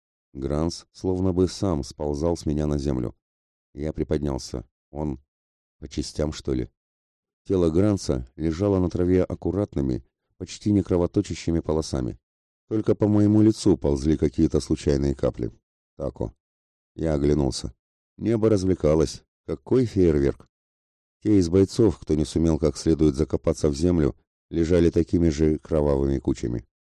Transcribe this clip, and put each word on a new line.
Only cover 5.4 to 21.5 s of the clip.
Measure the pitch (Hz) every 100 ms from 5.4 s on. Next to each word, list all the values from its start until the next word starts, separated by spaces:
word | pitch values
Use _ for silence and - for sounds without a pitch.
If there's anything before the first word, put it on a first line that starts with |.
| _ _ _ _
по | -
частям, | - - - 76
что | 76 -
ли? | 64 58 _ _ _ _ _ _ _ -
Тело | 95 85
Гранца | 80 107 98 - 65 62
лежало | - 80 80 101 95
на | 90
траве | 85 87 92
аккуратными, | 87 82 87 90 104 - 67 64 - _ _ -
почти | 90 - 107
не | 101
кровоточащими | 90 90 87 - 101 82 - 82
полосами. | - 78 76 69 62 - _ _ _ _ -
Только | 110 107
по | 104 107
моему | 104 104 107
лицу | 107 110 107 82
ползли | 73 71 71 78
какие-то | 78 - 80 76
случайные | - 78 - 69 69
капли. | 67 64 60 58 - _ _ _ -
«Тако». | 69 - 57 - _ _ _ _ _
Я | - 80
оглянулся. | 76 71 73 69 - - - _ _ _ -
Небо | 104 113 110
развлекалось. | 104 95 90 76 80 76 - _ _ -
Какой | 82 - 123 120
фейерверк! | 101 90 73 69 - _ _ _ _ _ _ _ _
Те | 107 104
из |
бойцов, | 85